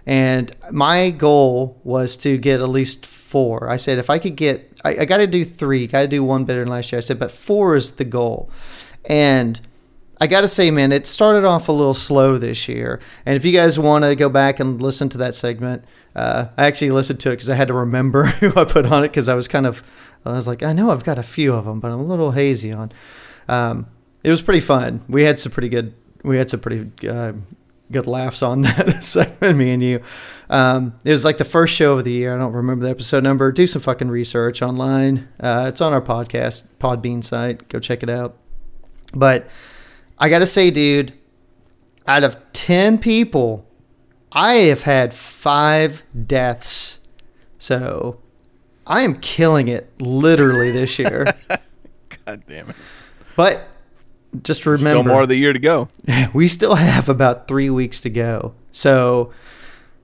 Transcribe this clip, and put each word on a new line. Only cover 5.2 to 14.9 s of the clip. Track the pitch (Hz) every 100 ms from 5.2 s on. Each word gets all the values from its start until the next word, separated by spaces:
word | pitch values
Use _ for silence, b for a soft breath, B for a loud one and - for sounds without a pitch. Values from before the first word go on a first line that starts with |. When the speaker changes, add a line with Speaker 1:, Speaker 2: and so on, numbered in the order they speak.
| 202
Speaker 1:
do | 180
three, | 170 - 143 131 120
gotta | 139 139
do | 143
one | 135 135
better | 127 123
than | 120
last | 123 120
year." | 120
I |
said, | 117 123
"But | 120
four | - - 208 190 151
is | 127
the | -
goal." | 127 123 120 - - B B B B B -
And | 151 143 131 120 113 - _ _ - - -
I | 143
gotta | 185 -
say, | - 170
man, | 151 135
it | 139 -
started | - 214 208 196
off | 170 165
a |
little | 147 139
slow | 135 - 139 135 127
this | 117 113 -
year. | 117 120 123 B B
And | - 139
if | 165
you |
guys | 175 170 156
wanna | 147 151 147
go | 143 143
back | 135 135 135
and | 131 120
listen | 135